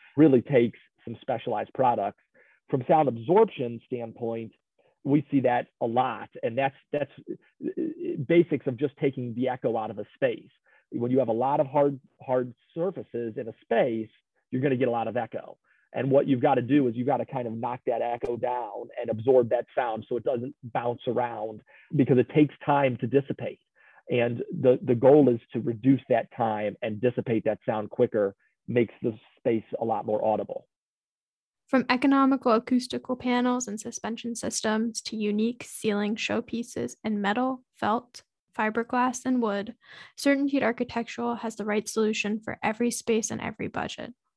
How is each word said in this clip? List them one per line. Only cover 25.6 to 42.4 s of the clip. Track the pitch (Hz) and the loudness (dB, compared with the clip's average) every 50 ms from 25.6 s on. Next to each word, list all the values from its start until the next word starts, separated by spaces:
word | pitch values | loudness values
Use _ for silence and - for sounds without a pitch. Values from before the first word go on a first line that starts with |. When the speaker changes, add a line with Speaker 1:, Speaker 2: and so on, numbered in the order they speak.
Speaker 1:
reduce | 110 123 113 104 110 135 139 123 - - | -4 -4 -4 0 4 4 4 4 4 0
that | 123 113 127 - - | 0 0 0 -2 -4
time | - 117 113 107 107 107 104 - - | -2 -2 0 0 -2 -4 -4 -6 -6
and | - 113 107 101 | -6 -6 -4 0
dissipate | 123 123 120 123 - - 113 107 - | 0 0 0 -2 -2 -2 0 0 0
that | 110 104 - - | -2 -4 -2 -4
sound | - 113 107 104 101 | -4 -4 -4 -4 -4
quicker, | - - 123 117 - 110 101 98 101 _ _ _ _ _ _ | 0 0 0 2 2 0 0 -2 -4 _ _ _ _ _ _
makes | - 117 123 117 - - - | -2 0 0 0 0 -2 -6
the | - 120 110 110 _ _ _ _ | -6 -6 -6 -6 _ _ _ _
space | - 127 113 110 - - - - | -2 0 0 -2 -2 -6 -6 -4
a | 113 | -2
lot | 113 110 104 110 | -2 -2 -4 -2
more | 113 107 104 - | -2 -2 0 0
audible. | 110 107 101 101 - - - - _ _ _ _ _ _ _ _ _ _ _ _ _ _ _ _ _ _ _ _ - | 0 0 0 -2 -6 -10 -12 -14 _ _ _ _ _ _ _ _ _ _ _ _ _ _ _ _ _ _ _ _ 0
Speaker 2:
From | 277 254 254 - | 0 0 2 2
economical | 254 247 277 277 277 277 269 262 277 262 - 254 | 0 2 4 4 4 4 4 4 2 2 2 2
acoustical | 220 254 247 - 254 247 247 - - 247 - - 254 | 2 2 2 0 0 0 -2 -2 -8 -8 -6 -6 -6
panels | 247 - 247 247 247 247 247 247 247 247 208 | -4 -2 0 0 2 2 0 0 -2 -4 -6
and | 202 214 | -8 -8
suspension | - 233 - - - 214 226 - - 233 233 | -10 -10 -10 -10 -8 -8 -8 -8 -8 -8 -8
systems | - - - - - - 220 214 220 226 233 220 - | -6 -6 -6 -4 -2 -2 -2 0 0 -2 -4 -6 -8
to | - - 220 | -10 -8 -6
unique | 220 208 208 208 214 220 233 247 - - | -4 -2 0 0 0 0 0 -2 -4 -12
ceiling | - - - - 214 202 208 208 208 226 | -16 -10 -6 -2 -2 0 0 0 -2 -2
showpieces | - - - 208 220 233 - - 226 240 - - - - - - _ | -4 -4 -2 -2 -4 -4 -4 -6 -8 -8 -8 -8 -8 -8 -8 -8 _
in | - 220 214 208 | -6 -4 -2 -2
metal, | 202 196 208 247 254 262 262 254 _ _ _ | 0 0 0 0 0 -2 -4 -6 _ _ _
felt, | - 226 208 220 247 - _ - - - _ _ _ _ _ _ | -4 -2 0 0 -2 -4 _ -20 -20 -20 _ _ _ _ _ _
fiberglass, | - 214 214 214 233 233 - 254 247 247 254 247 - - | -4 -2 -2 -2 -2 -4 -2 0 0 0 0 -2 -4 -2
and | 262 254 247 | -2 0 0
wood, | 226 214 202 202 196 226 - _ _ - - - - - _ - | 0 0 0 -2 -4 -8 -12 _ _ -20 -20 -20 -20 -20 _ 0
Certainteed | - 277 277 277 285 277 277 269 | 2 2 4 4 2 0 0 2
Architectural | 247 226 240 - 247 247 - 240 226 - - - 240 240 233 | 2 0 0 -2 -4 -4 -4 -6 -6 -6 -8 -6 -4 -4 -4
has | 214 - 220 220 | -4 -6 -8 -8
the | - 208 | -6 -4
right | 214 208 214 208 - | -2 -2 -2 -2 -2
solution | - 220 220 214 220 220 - 208 214 | 0 0 0 0 0 -2 -2 -2 -2
for | 214 | -4